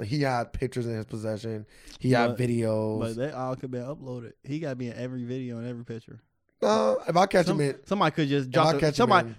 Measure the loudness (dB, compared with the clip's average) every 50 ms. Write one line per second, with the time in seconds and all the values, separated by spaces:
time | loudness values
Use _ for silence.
0 | -6 -4 -2 0 0 0 0 0 -2 -4 -4 -6 -4 -4 -4 -4 -4 -4 -4 -6
1 | -8 -8 -10 -8 -6 -6 -6 -6 -6 -8 -8 -8 -10 -14 -20 -20 -20 -20 -14 -4
2 | 2 4 4 4 4 2 2 0 0 0 2 2 2 2 0 0 0 0 -2 -2
3 | -4 -4 -4 -4 -6 -6 -6 -6 -6 -6 -6 -8 -8 -8 -8 -8 -8 -8 -12 -12
4 | -12 -12 -12 -12 -12 -14 -18 _ -12 -8 -8 -6 -4 -6 -6 -6 -6 -8 -6 -6
5 | -8 -6 -6 -6 -6 -6 -6 -6 -6 -6 -8 -8 -8 -8 -8 -10 -10 -10 -12 -12
6 | -12 -16 -20 -20 _ _ _ _ _ _ _ 0 2 4 4 4 4 2 2 0
7 | 0 2 4 4 4 6 6 4 4 4 2 2 2 0 0 -4 -6 -4 0 2
8 | 2 2 2 2 0 2 2 0 0 2 4 4 4 6 4 4 2 2 4 4
9 | 4 6 6 6 4 2 -6